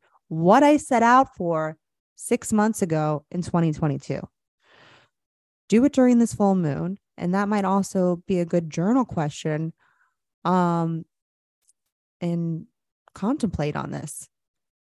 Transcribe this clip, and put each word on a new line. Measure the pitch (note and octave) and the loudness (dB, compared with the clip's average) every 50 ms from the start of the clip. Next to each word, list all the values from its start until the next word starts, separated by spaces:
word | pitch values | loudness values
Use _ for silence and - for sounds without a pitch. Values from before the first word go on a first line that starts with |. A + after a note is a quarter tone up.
| _ _ _ _ _ - | _ _ _ _ _ -8
what | E3 D#3+ E3 F3+ G#3+ C4+ | -4 2 4 6 6 6
I | D4 D4 D4+ | 6 6 4
set | C#4+ - - C4 A3+ | 2 2 0 0 2
out | A3+ A#3 B3 C4 C4+ - _ | 4 6 4 4 4 0 _
for | - F#3 E3+ E3 D#3 D#3 D#3 D#3 - _ _ _ _ _ _ _ | -6 -4 -2 -2 -2 -4 -6 -8 -12 _ _ _ _ _ _ _
six | - - - A#3+ B3 - - | -12 -6 -4 -4 -4 -2 0
months | A3+ G#3+ G#3 A3 A3 - | 0 2 2 0 0 -2
ago | G3+ E3 D#3+ D#3 D3+ D3+ D3+ D3 - - | -2 -2 0 0 0 0 -2 -4 -6 -8
in | - F3+ | -8 -8
twenty | E3 - - E3+ E3 D#3+ | -6 -2 0 0 2 0
twenty-two." | D3+ C3+ E3 D3+ C#3 C#3 - - C3+ - - - _ _ _ _ _ _ _ _ _ _ - - - _ _ _ _ _ _ _ _ _ _ _ _ _ _ - | 0 0 -2 -2 -2 -4 -6 -8 -8 -8 -10 -14 _ _ _ _ _ _ _ _ _ _ -20 -20 -20 _ _ _ _ _ _ _ _ _ _ _ _ _ _ 2
Do | G3+ A3+ B3+ | 4 4 4
it | D4 - | 4 4
during | C4+ B3+ B3 B3 A#3 | 4 4 4 6 4
this | A#3 - - | 2 2 0
full | - G#3 G3 F#3+ | 0 2 2 2
moon. | F#3 E3+ D3 C#3 D#3+ E3 F3+ G3 - _ _ _ | 2 0 -2 -2 -4 -6 -6 -8 -12 _ _ _
And | - F3 F3 F#3 | -8 -4 -2 -2
that | G3 G3+ G3+ | -2 0 0
might | G#3+ G#3 F#3+ | 0 0 0
also | F#3+ G3 G3 F#3+ - - F#3+ F3+ F3+ F3 F3 - | 0 0 0 -2 -2 -2 0 0 0 0 -2 -4
be | - G3 F3 | -2 -2 -2
a | F3 | -2
good | E3 - F3 E3+ D#3 | 0 -2 -2 -2 -4
journal | - E3 E3+ G3+ B3 C4+ A#3+ | -4 -2 0 2 2 0 0
question, | - - E3+ D3+ D3 - - - D#3+ D3+ D3+ D#3+ D#3+ - _ _ _ _ _ _ _ _ _ _ _ _ _ - | -2 -4 -4 -4 -4 -6 -6 -6 -4 -4 -4 -6 -6 -10 _ _ _ _ _ _ _ _ _ _ _ _ _ -2
um, | F3 F#3 F#3 F3+ F3 E3+ E3+ E3 E3 E3 D#3+ E3 - _ _ _ _ _ _ _ _ _ _ _ _ _ _ _ _ _ _ _ _ _ _ | 0 0 2 2 2 0 0 -2 -2 -4 -6 -8 -12 _ _ _ _ _ _ _ _ _ _ _ _ _ _ _ _ _ _ _ _ _ _
and | F3 F3 E3+ E3+ E3+ E3 E3 D#3+ - - _ _ _ _ _ _ _ _ - | -6 -4 -4 -2 -4 -4 -6 -6 -10 -14 _ _ _ _ _ _ _ _ -10
contemplate | - F#3+ G#3+ C#4 D#4 B3 F#3 - - D3 D3+ D3 | -6 -4 -4 -2 -2 -4 -4 -4 -4 -4 -4 -4
on | - - - | -6 -8 -8
this. | C#3 D3 - D3+ - - - - _ _ _ _ _ _ _ _ _ _ _ | -8 -10 -10 -12 -14 -16 -18 -20 _ _ _ _ _ _ _ _ _ _ _